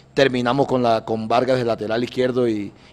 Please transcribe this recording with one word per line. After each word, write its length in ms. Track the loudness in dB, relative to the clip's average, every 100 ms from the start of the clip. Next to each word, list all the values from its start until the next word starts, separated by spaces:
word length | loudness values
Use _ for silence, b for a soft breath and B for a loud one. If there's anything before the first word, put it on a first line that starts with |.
| B
Terminamos 520 | 2 2 4 0 0 0
con, 160 | 2
la, 220 | 2 0
con 240 | -2 -6 0
Vargas 300 | 0 2 0
de 60 |
lateral 380 | 0 -2 -2 -4
izquierdo 460 | -4 -2 -2 0 0
y, 240 | -2 -8 -14 B